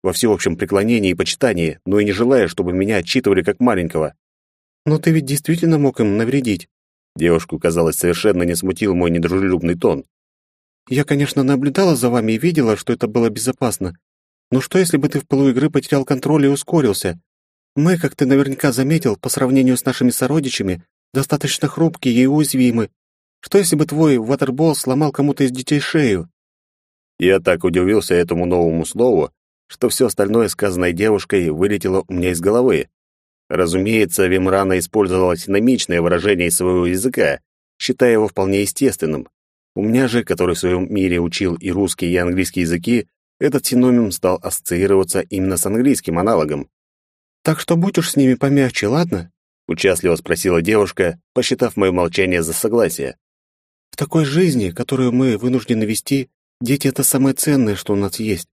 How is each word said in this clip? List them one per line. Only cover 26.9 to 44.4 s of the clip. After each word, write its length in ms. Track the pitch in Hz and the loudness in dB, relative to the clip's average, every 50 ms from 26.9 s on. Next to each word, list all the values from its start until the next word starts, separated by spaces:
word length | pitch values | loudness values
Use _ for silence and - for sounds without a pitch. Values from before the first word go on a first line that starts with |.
| _ _ _ _ _ - | _ _ _ _ _ 0
Я 220 | 87 90 95 95 | 2 2 2 4
так 240 | 85 95 90 85 87 | 2 2 0 0 0
удивился 500 | 90 85 90 90 95 107 104 98 - 90 | 0 0 2 2 2 2 2 2 2 0
этому 300 | 85 85 85 87 85 90 | 0 0 0 -2 -2 0
новому 400 | 87 87 87 85 82 80 82 80 | 0 0 2 2 2 0 -2 -4
слову, 460 | - - 107 117 127 110 85 73 - _ _ _ _ _ _ _ - | -4 -2 0 2 2 2 2 0 -2 _ _ _ _ _ _ _ -20
что 220 | - - 117 117 | -10 -4 -2 -2
все 160 | - - 131 | 0 2 0
остальное, 420 | 110 - - 101 101 110 117 113 95 | 0 0 0 0 2 2 2 2 0
сказанное 460 | - - 104 101 90 90 90 90 87 | 0 -2 -2 -2 0 0 0 0 0
девушкой, 560 | 82 104 110 107 98 - - 104 98 87 82 | 0 2 2 2 0 0 0 0 0 0 0
вылетело 560 | 76 78 92 101 104 95 - 98 92 95 - - | 0 0 0 0 0 0 -2 -2 -2 -2 -2 -4
у 60 | 92 | -4
меня 180 | 87 87 90 | -2 -2 -2
из 80 | 90 85 | -2 0
головы. 480 | 85 101 107 120 127 131 95 71 65 - _ _ _ _ _ _ _ _ _ _ _ - | 0 0 2 2 2 2 2 0 -2 -4 _ _ _ _ _ _ _ _ _ _ _ -6
Разумеется, 760 | - 85 90 82 87 92 95 104 113 110 104 87 - - 95 90 | -2 0 0 0 0 -2 0 2 2 2 2 2 2 0 0 2
Вимрана 500 | 92 92 92 95 95 98 98 95 92 92 | 2 2 2 2 2 2 2 2 0 0
использовала 600 | 85 - - 107 101 92 92 92 92 90 87 85 | -2 -2 0 0 0 2 2 2 2 2 0 -2
синомичное 640 | - - 98 101 110 127 131 113 - - 87 85 | -2 -2 0 2 2 2 2 0 -2 -2 0 0
выражение 460 | 82 87 90 87 85 104 101 87 90 85 | 2 2 0 0 2 2 0 2 0 0
из 100 | 80 - | 0 0
своего 280 | 92 90 90 90 87 | 0 0 2 2 2
языка, 540 | 87 90 92 107 127 123 - - 71 69 - _ _ _ _ _ _ _ - | 0 0 -2 -2 -2 0 0 0 0 0 -4 _ _ _ _ _ _ _ -10
считая 320 | - - 127 - 131 123 | -6 -4 -2 2 2 4
его 160 | 117 110 107 101 | 4 4 2 0
вполне 340 | - - 95 95 98 101 | 0 -2 -2 0 0 0
естественным. 680 | 101 95 - - 139 127 101 - 85 78 78 67 - - _ _ _ _ _ _ _ _ - | -2 -2 -4 -2 0 -2 0 0 -4 -4 -4 -4 -8 -10 _ _ _ _ _ _ _ _ -8
У 80 | 95 | -4
меня 280 | 101 107 113 127 135 120 | -2 0 2 2 2 2
же, 160 | 113 120 107 | 0 -2 -2
который 300 | - - 85 92 90 87 | -2 -2 -2 0 -2 -2
в 40 | 87 | 0
своем 340 | - 90 90 90 92 - 104 | 0 0 0 0 -2 -2 -2
мире 260 | 101 95 92 87 87 | -2 0 0 0 0
учил 360 | 85 85 85 - 101 92 87 | -2 -2 -2 -2 -4 -4 -4
и 160 | 85 92 95 | -4 -6 -4
русский, 400 | 87 98 101 90 - - 90 85 | -2 -2 -2 -2 -2 -4 -4 -2
и 60 | 87 90 | 0 0
английский 440 | 87 87 90 92 92 - - 92 | 0 0 0 -2 -2 -2 -2 -4
языки, 460 | 85 80 85 87 87 117 120 117 104 _ _ _ _ _ _ - | -2 -2 -2 -2 -2 0 0 0 -2 _ _ _ _ _ _ -4
этот 260 | - 147 127 135 - | -2 0 0 0 -2
синоним 460 | - 131 123 123 127 123 120 117 101 | 0 0 2 4 4 4 2 2 0
стал 280 | 90 - - 92 92 90 | -2 -2 -2 -2 -2 -2